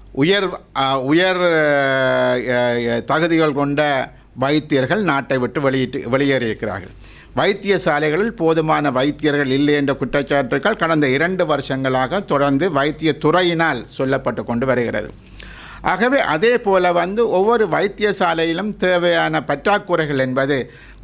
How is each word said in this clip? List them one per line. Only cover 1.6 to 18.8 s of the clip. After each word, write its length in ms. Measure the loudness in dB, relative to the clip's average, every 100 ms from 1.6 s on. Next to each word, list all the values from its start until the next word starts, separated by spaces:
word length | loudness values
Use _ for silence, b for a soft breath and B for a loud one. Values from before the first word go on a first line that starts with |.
| 2 2 2 2 2 2 2 0 0
ஆ, 460 | 0 0 0 -2 -2 -2
தகுதிகள் 480 | 0 2 2 2
கொண்ட 580 | 0 -2 0 0 0 -4 b b
வைத்தியர்கள் 680 | -4 0 0 0 0 2 0
நாட்டை 340 | 0 -2 0 -2
விட்டு 240 | -2 -2
வெளியிட்டு, 380 | 0 0 -2 -4
வெளியேறியிருக்கிறார்கள். 920 | -2 0 2 0 -2 -4 -6 -6 -10 -18 B B B -2
வைத்தியசாலைகளில் 1000 | 0 0 0 0 0 0 0 0 -2 -2
போதுமான 560 | 0 2 2 0 0
வைத்தியர்கள் 580 | 0 0 0 0 0 0
இல்லை 240 | 2 2
என்ற 200 | 2 0
குற்றச்சாட்டுகள் 800 | -2 -2 -2 0 0 0 -2 -2 0
கடந்த 320 | 0 2 2
இரண்டு 380 | 2 0 0 0
வருஷங்களாக 760 | -2 -4 -4 0 0 0 -2
தொடர்ந்து 500 | -2 0 2 2 0
வைத்தியத்துறையினால் 1160 | 0 -2 0 -2 0 2 2 2 2 0 -2 -6 -4
சொல்லப்பட்டு 460 | -2 0 -2 -4
கொண்டு 220 | -4 -2 0
வருகிறது. 460 | 2 0 -2 -6 -12 B B B B B B
ஆகவே 380 | -2 0 2 2
அதே 380 | 0 0 2 2
போல 340 | 2 2 4
வந்து 380 | 2 0 0 0
ஒவ்வொரு 380 | 2 2 2 2
வைத்தியசாலையிலும் 1080 | 0 -2 0 -2 0 0 2 0 -2 -4
தேவையான 680 | -2